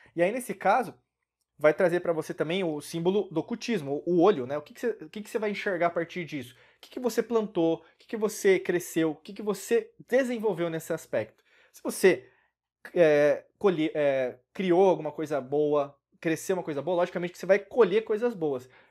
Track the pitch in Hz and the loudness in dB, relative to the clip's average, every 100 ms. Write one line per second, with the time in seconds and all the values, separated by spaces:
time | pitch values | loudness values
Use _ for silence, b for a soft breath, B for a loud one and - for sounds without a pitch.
0 | b b 175 247 247 196 185 226 208 - | b b 0 -2 -8 -2 2 2 0 -10
1 | _ _ _ _ _ _ 151 156 180 175 | _ _ _ _ _ _ 2 4 2 2
2 | 175 160 151 160 151 180 185 151 147 165 | 0 -2 -4 -4 -2 -2 -2 -4 -6 -4
3 | 170 196 196 160 151 233 - 220 139 143 | 0 0 0 -4 -6 -6 -4 -4 -2 -4
4 | 170 175 175 175 123 147 147 - 240 - | 0 4 4 4 -2 -8 -10 -8 -6 -6
5 | 156 214 208 233 214 202 - 180 170 170 | -10 -14 -8 -6 -4 -4 -4 0 0 -2
6 | 165 - 160 151 120 - _ _ - - | -6 -8 -10 -10 -12 -16 _ _ -18 -6
7 | 247 233 226 233 208 185 165 165 B B | -4 -4 -2 -2 -2 0 0 0 B B
8 | - 226 208 202 202 185 185 175 175 - | -12 -4 -4 0 2 2 2 -4 -2 -2
9 | 160 151 - 196 214 196 - 233 220 - | -2 -2 -12 -10 -6 -6 0 0 -2 -10
10 | - 247 262 240 214 170 170 160 - 160 | -2 0 0 -2 -2 -2 -4 -4 -6 -8
11 | - 127 107 _ _ b b _ 302 - | -4 -4 -4 _ _ b b _ -10 2
12 | 190 160 - b b b _ _ - - | 4 4 -2 b b b _ _ -4 4
13 | 160 147 147 135 - _ 202 170 156 156 | 6 6 4 2 -4 _ 0 2 0 0
14 | 143 135 127 110 _ - 190 170 190 165 | 0 0 -2 -6 _ -4 2 4 6 4
15 | 156 143 156 147 127 143 151 147 139 - | -2 -8 -4 -4 -2 0 2 0 -2 -8
16 | _ _ 170 160 - 185 170 143 143 180 | _ _ -4 -2 -2 -4 -4 -6 -2 0
17 | 175 180 175 - 175 202 202 262 214 196 | -2 -2 -8 -6 0 0 2 2 4 2
18 | 220 214 240 214 156 131 - b b | -2 -2 -4 -4 -4 -6 -8 b b